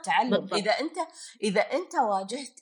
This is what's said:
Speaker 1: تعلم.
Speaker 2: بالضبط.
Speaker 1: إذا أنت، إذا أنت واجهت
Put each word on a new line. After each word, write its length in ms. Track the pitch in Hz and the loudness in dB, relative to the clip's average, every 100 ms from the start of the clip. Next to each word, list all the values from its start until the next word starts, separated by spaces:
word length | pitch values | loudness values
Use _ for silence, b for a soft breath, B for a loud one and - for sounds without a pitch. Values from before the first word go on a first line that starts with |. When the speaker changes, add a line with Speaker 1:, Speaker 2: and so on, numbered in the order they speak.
Speaker 1:
تعلم. 260 | 185 170 247 | 0 2 4
Speaker 2:
بالضبط. 240 | 190 190 | 2 0
Speaker 1:
إذا 160 | 185 202 | 0 2
أنت، 260 | - 302 - 330 B B B | 0 -2 -4 -6 B B B
إذا 180 | 208 196 | 0 2
أنت 340 | 202 285 370 | 2 -2 -2
واجهت 640 | 330 226 190 196 262 262 - | 0 2 0 -2 -8 -10 -10